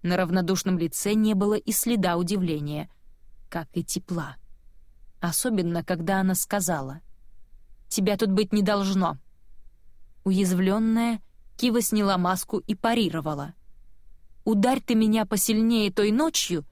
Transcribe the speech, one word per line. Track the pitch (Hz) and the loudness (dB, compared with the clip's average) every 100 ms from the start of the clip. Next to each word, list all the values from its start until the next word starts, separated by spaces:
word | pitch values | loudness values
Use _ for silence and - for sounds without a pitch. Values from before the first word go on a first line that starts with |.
На | 175 180 | 0 0
равнодушном | 180 185 170 190 196 180 | 2 0 2 0 0 0
лице | 165 - 202 | -2 -2 0
не | 214 214 | 2 4
было | 202 202 | 2 2
и | 214 - | 0 0
следа | 214 233 233 180 170 | -2 0 2 2 0
удивления, | 175 202 180 151 147 147 - - - - - - - | 0 0 0 -2 -4 -6 -8 -16 -20 -20 -20 -20 -10
как | 170 156 | -10 -6
и | 180 | -6
тепла. | - - - 170 147 135 - - - - - - - - | -4 -8 -6 -8 -8 -12 -18 -20 -20 -20 -20 -20 -20 -6
Особенно, | 175 - 254 214 170 170 | -4 -2 0 0 0 -2
когда | - 175 165 190 | -2 -4 0 2
она | 190 | 2
сказала: | 180 - 202 185 160 135 147 - - - - - - - - - | 0 0 -2 0 -2 -4 -10 -16 -20 -18 -18 -18 -20 -20 -20 -6
"Тебя | - 196 196 | 0 0 2
тут | 214 | 2
быть | 190 208 | 2 2
не | 208 | 2
должно". | 202 208 196 190 170 135 - - - - - - - - - - | 2 2 2 2 0 -2 -14 -20 -20 -18 -18 -20 -20 -20 -20 -6
Уязвлённая, | 196 190 190 180 185 208 220 226 233 226 - - - - | 0 2 2 2 2 2 2 2 0 -2 -8 -20 -20 -2
Кива | 247 233 | 0 2
сняла | - 214 202 185 | 2 2 2 2
маску | 180 185 - 220 | 2 0 -2 -6
и | - | -4
парировала: | 208 226 240 185 160 151 143 147 - - - - - - - - - | -2 2 2 2 0 -4 -6 -8 -12 -20 -20 -20 -20 -20 -20 -20 -6
"Ударь | - 214 240 269 | 0 4 4 2
ты | - | 2
меня | 220 220 220 | 2 4 2
посильнее | 202 202 - 214 226 233 208 | 2 0 2 2 4 2 2
той | 190 208 | 2 2
ночью | 226 320 - - 170 139 | 2 2 0 -2 -4 -6